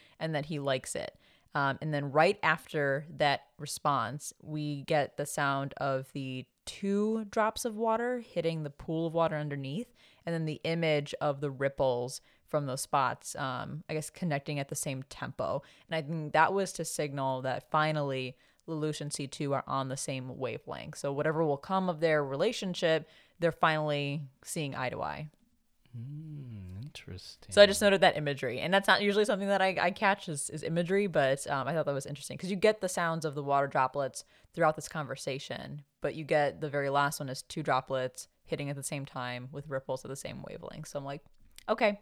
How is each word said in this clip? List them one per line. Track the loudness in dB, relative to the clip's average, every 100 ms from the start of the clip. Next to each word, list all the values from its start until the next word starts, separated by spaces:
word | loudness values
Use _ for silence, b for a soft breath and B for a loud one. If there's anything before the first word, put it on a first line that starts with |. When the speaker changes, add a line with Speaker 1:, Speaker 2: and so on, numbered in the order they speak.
| b -6
Speaker 1:
and | -2
that | -2 -2
he | -2
likes | 0 0 -2 -6
it. | -8 -12 b b b
Um, | 0 0 0
and | -2
then | 0 2
right | 6 6 6
after | 2 2 0 0 2 0 -2 2
that | 2 2 -2 -14
response, | -10 -2 0 2 0 -4 -10 -14
we | -8 -6 -4 -4
get | 0 2 2 -2
the | -4
sound | 0 0 0 -2 -2
of | 0 0 -2
the | -8 -6 -6 -10 _ -16
two | -6 0 2 2 0 -2
drops | 0 0 0
of | -4 -2
water | 0 0 0 -4
hitting | -4 -2 -2 -2
the | -6
pool | -8 -4 -2 0
of |
water | 2 2 0
underneath, | -4 -6 -6 -6 -8 b b b -4
and |
then | -2
the | -2 -2 -2
image | 2 4 2 0 -2
of | -2 0
the | -4
ripples | 0 -2 2 2 2 -2 -8 b b _
from | -2 -2
those | -4
spots, | 0 2 2 0 -8 -6
um, | -4 -4 -6 -10 -6
I |
guess, | -6 -6
connecting | -4 -2 -2 -2 -6
at | -4
the | -6
same | -4 -6
tempo. | -10 -10 -8 -4 -2 -2 B B -6
And | -6
I | -4
think | -4 2
that | 6 6
was | 4 -2
to | -4
signal | -6 -4 -4 -2 -2 -2
that | -2 -6 0
finally | 2 2 0 -2 -2 -6 b b b -8
Lelouch | -4 -2 -4
and | -6
C | -6 -8
two | -4 -2
are | -2 -2
on | -4 -4
the | -4
same | -4 -6 -8 -6
wavelength. | -4 -4 -8 -10 -10 -6
So | -4
whatever | 0 0 2 2
will | 0
come | 0 0 0
of | 2
their | 4 4
relationship, | 2 0 0 0 -4 0 2 2 0 b b 0
they're | 0
finally | 4 4 4 2 0 -2 -4 -6 _
seeing | -10 -6 -4 -4
eye | -4
to | -2
eye. | -4 -6 -10 -14 _ _ _ _ _ -14
Speaker 2:
Mm, | -12 -12 -12 -12 -12 -12 -12 -12
interesting. | -12 -14 -14 -14 -14 -18 4
Speaker 1:
So | 10
I | 10
just | 10
noted | 6 8
that | 8 6
imagery, | 0 -2 -2 -2
and | 2
that's | 4 6
not | 6
usually | 6 4 4
something | 2 2
that | 2
I, | 2 2
I | 0
catch | 2 2 2 -2
is, | -6 -6
is | -6
imagery, | -2 0 2 2 2
but, | 4 4 2 0
um, | -2 0
I |
thought | 0 0
that |
was | -2 -4
interesting | -10 -10 -8
'cause | -6
you | 4
get | 4 4
the | 0
sounds | -2 -2 -2
of | -4 -4
the |
water | 0 2 2
droplets | 2 2 0 -4 -6 b b _
throughout | 2 2 2
this | -4
conversation, | -6 -6 -6 -6 -6 -6 -8 -10 -12 -14 _
but | -4 -4
you | 2
get | 4 4 0
the | -4
very | -2 2
last | 2 2 0
one | -6
as | -8
two | -8 -4
droplets | 2 2 2 -2 -2 -6 -18 _
hitting | -8 -6 -4
at | -6
the |
same | -6 -6 -6
time | -8 -6 -8 -10
with | -12 -6
ripples | -6 -4 -6
at | -6
the | -10
same | -10 -10
wavelength. | -12 -12 -12 -12 -10
So | -8
I'm | -8
like, | -10 -14 -20 -20 -8 -2
"Okay, | 2 2 0